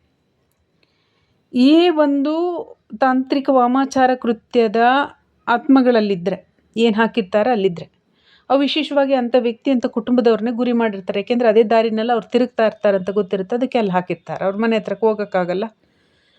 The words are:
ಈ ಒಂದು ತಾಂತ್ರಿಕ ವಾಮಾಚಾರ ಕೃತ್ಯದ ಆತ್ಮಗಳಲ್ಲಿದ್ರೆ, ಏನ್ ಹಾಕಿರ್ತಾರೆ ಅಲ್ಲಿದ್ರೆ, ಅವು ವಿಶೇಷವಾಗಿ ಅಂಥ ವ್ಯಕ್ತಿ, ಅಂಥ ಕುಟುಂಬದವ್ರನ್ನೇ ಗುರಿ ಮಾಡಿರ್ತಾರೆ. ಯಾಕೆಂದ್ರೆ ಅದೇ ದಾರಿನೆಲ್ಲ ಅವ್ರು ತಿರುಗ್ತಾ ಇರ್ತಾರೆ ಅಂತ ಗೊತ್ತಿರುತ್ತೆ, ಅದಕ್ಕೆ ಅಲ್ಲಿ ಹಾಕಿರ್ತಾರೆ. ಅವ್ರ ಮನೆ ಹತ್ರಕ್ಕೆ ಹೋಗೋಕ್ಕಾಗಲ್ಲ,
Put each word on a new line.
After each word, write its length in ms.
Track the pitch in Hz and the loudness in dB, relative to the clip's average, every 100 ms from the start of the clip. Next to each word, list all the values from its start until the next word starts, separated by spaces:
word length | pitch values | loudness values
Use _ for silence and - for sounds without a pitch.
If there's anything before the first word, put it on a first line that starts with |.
| _ _ _ _ _ _ _ _ _ _ _ _ _ _ _ | _ _ _ _ _ _ _ _ _ _ _ _ _ _ _
ಈ 360 | 254 262 330 349 | 2 4 6 4
ಒಂದು 440 | 311 294 285 285 320 349 339 - - _ 214 | 2 2 2 -2 -2 -4 -6 -12 -20 _ -2
ತಾಂತ್ರಿಕ 500 | 262 262 262 285 277 | 0 0 0 -2 2
ವಾಮಾಚಾರ 600 | 262 240 262 269 269 254 254 | 2 2 0 -2 0 0 0
ಕೃತ್ಯದ 640 | 233 226 _ 247 226 226 240 269 - - _ _ - | -4 -6 _ 0 0 2 2 2 -2 -10 _ _ -4
ಆತ್ಮಗಳಲ್ಲಿದ್ರೆ, 1000 | 240 240 269 247 233 208 190 180 185 _ _ _ 220 | -4 4 4 6 2 0 -2 -4 -8 _ _ _ 0
ಏನ್ 180 | 233 214 | 0 2
ಹಾಕಿರ್ತಾರೆ 560 | 220 233 180 208 233 | 0 -2 -2 -2 0
ಅಲ್ಲಿದ್ರೆ, 380 | 226 190 165 - _ _ _ _ _ - | 0 -2 -4 -16 _ _ _ _ _ -2
ಅವು 100 | 269 | 0
ವಿಶೇಷವಾಗಿ 540 | 277 311 294 285 277 | 0 -2 -2 -2 0
ಅಂಥ 220 | 262 240 262 | 0 0 0
ವ್ಯಕ್ತಿ, 320 | 233 226 285 | 0 -4 -2
ಅಂಥ 140 | 254 247 | -2 -2
ಕುಟುಂಬದವ್ರನ್ನೇ 680 | 240 226 247 233 220 226 | -6 -2 0 2 0 -2
ಗುರಿ 200 | 233 247 | -4 -2
ಮಾಡಿರ್ತಾರೆ. 480 | 240 226 196 - 202 | 0 -2 -4 -6 -6
ಯಾಕೆಂದ್ರೆ 300 | 196 240 240 | -2 0 2
ಅದೇ 140 | 214 | 2
ದಾರಿನೆಲ್ಲ 500 | 214 226 226 220 226 | 4 2 0 -2 -2
ಅವ್ರು 160 | 233 - | -2 -2
ತಿರುಗ್ತಾ 360 | 247 247 - 214 | -2 -2 0 -2
ಇರ್ತಾರೆ 320 | - 208 196 | 0 0 0
ಅಂತ 120 | 185 | -2
ಗೊತ್ತಿರುತ್ತೆ, 460 | 202 190 196 185 240 | -4 -4 -6 -4 -4
ಅದಕ್ಕೆ 220 | 254 240 | -4 -2
ಅಲ್ಲಿ 140 | 202 | -2
ಹಾಕಿರ್ತಾರೆ. 540 | 180 180 175 - 151 190 | -2 -4 -8 -8 -6 -4
ಅವ್ರ 100 | 202 | -2
ಮನೆ 220 | 226 220 | -2 -2
ಹತ್ರಕ್ಕೆ 280 | - 196 220 | -4 -2 -2
ಹೋಗೋಕ್ಕಾಗಲ್ಲ, 580 | 214 202 185 175 180 220 _ _ _ _ _ _ | -2 -4 -4 -2 -4 -6 _ _ _ _ _ _